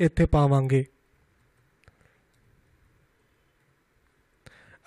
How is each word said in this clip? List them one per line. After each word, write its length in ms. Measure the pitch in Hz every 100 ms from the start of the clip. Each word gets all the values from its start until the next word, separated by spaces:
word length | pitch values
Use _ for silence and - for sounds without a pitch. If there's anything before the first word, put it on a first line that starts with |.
ਇੱਥੇ 260 | 170 - 165
ਪਾਵਾਂਗੇ 580 | 151 143 139 135 135 135 _ _ _ _ _ _ _ _ _ _ _ _ _ _ _ _ _ _ _ _ _ _ _ _ _ _ _ _ _ _ _ _ _ _ _ - - _ _